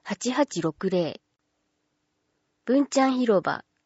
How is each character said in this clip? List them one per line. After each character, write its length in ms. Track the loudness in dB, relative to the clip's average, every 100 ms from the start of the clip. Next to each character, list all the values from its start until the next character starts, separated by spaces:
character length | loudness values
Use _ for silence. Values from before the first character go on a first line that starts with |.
八 300 | -12 -8 -4
八 280 | -2 -2 -2
六 300 | -4 -4 -2
零。 280 | 0 -2 -6 _ _ _ _ _ _ _ _ _ _ _ _ _ _ 0
文 200 | 0 2
ち 120 | 2
ゃ 80 | 2
ん 80 |
広 280 | 2 2 2
場、 220 | 0 -4 -10 _